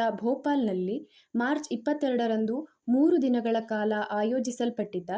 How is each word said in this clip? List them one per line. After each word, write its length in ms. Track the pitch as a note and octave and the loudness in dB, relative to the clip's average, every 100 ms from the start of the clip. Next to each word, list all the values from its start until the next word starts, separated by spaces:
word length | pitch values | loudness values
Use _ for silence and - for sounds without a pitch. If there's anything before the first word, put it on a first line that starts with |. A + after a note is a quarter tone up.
| A3+ | 0
ಭೋಪಾಲ್ನಲ್ಲಿ 880 | - A3+ C4+ D4 C#4+ A3+ F#3 F3+ B3+ - - _ A3+ | 0 -2 0 0 0 0 0 -2 -4 -8 -20 _ -2
ಮಾರ್ಚ್ 320 | A#3+ D4+ D4+ | 0 0 -2
ಇಪ್ಪತ್ತೆರಡರಂದು 840 | A3+ D4 D4+ C#4+ B3 A#3 A3 A3 B3 D#4 _ - | -4 -2 -2 0 2 2 0 0 -2 -8 _ 0
ಮೂರು 340 | B3+ D#4+ E4+ | 4 6 4
ದಿನಗಳ 340 | B3+ A#3+ A3+ A3+ | 4 2 2 0
ಕಾಲ 320 | A3+ G#3+ G#3+ G#3+ - | 0 -2 0 0 -2
ಆಯೋಜಿಸಲ್ಪಟ್ಟಿದ್ದ 1000 | G#3 G#3+ B3+ A#3 A#3+ A#3+ A3 G#3 F3+ F3 | 0 0 0 -2 -2 -2 -2 -4 -6 -6